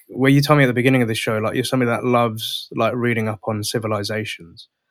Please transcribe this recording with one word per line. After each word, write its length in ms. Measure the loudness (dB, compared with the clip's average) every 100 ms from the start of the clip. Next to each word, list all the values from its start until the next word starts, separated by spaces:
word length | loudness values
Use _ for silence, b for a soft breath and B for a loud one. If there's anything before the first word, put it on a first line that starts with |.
| _
where 220 | 0 4
you 120 | 4
told 180 | 4 4
me 60 | 4
at 20 |
the 60 |
beginning 280 | 2 2 2
of 60 | 2
the 80 | -2
show, 240 | -2 -2
like, 160 | -2 -2
you're 80 |
somebody 260 | -2 0 0
that 160 | 0 0
loves, 640 | 2 2 -2 -8 -8 -8 -2
like, 180 | -2
reading 340 | 0 -2 0 -2
up 120 | -4 -6
on 160 | -4
civilizations. 1040 | -4 -4 -4 -4 -4 -6 -6 -10 -16 -20 -20 _ _